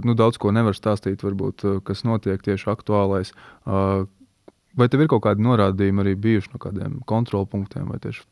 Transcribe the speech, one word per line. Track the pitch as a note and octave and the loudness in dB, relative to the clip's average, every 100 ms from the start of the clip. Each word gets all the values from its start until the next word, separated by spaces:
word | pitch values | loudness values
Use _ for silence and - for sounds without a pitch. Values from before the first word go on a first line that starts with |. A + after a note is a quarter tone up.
nu, | A2+ | 0
daudz | A2+ A2+ A#2 | 4 2 2
ko | G#2 | 0
nevar | G#2+ A2+ | 2 2
stāstīt, | F#2+ G#2+ G#2 - G2 | 0 -2 -2 -2 -4
varbūt, | G2 G2 G2 - | -4 -4 -4 -2
ā, | G2+ G2 | -2 -2
kas | - G2 | -4 -6
notiek | A#2 A2+ G2 F#2+ | -2 -2 -2 -4
tieši | - G2 - | -2 -4 -2
aktuālais. | G#2 - G#2 G2 G2 F#2 - - - | -6 0 0 2 0 -4 -10 -20 -14
Ā, | - G2 G2 G2 F#2+ - - _ - _ _ - | -4 0 2 0 -2 -10 -20 _ -20 _ _ 0
vai | A#2+ | 2
tev | C3+ | 4
ir | D#3 | 4
kaut | A#2 | 4
kādi | G#2+ G#2 | 2 2
norādījumi | A#2 A#2+ G2 F#2+ G2 G2 | 2 4 4 2 2 2
arī | G2 F#2+ | 2 0
bijuši | A2 G#2+ - | 2 0 0
no | - | -10
kādiem | - G2+ - - | -10 -8 -6 -8
kontrolpunktiem | B2 A2 A#2+ G2+ G2 G#2 G2 - F#2+ | -4 -2 0 -2 -2 -4 -6 -8 -8
vai | - | -8
tieši | - A2 - | -10 -12 -16